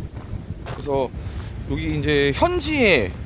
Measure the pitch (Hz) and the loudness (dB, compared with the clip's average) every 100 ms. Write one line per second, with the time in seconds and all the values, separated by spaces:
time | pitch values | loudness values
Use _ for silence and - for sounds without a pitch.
0 | - - - - - - - - 143 135 | -10 -10 -10 -10 -8 -10 -8 -6 -2 0
1 | 120 - - - - - - 143 160 151 | 0 -4 -8 -8 -8 -8 -4 -2 -2 0
2 | 147 147 143 135 349 359 - 302 214 147 | 2 4 4 4 2 2 0 4 6 6
3 | 90 - | 4 -4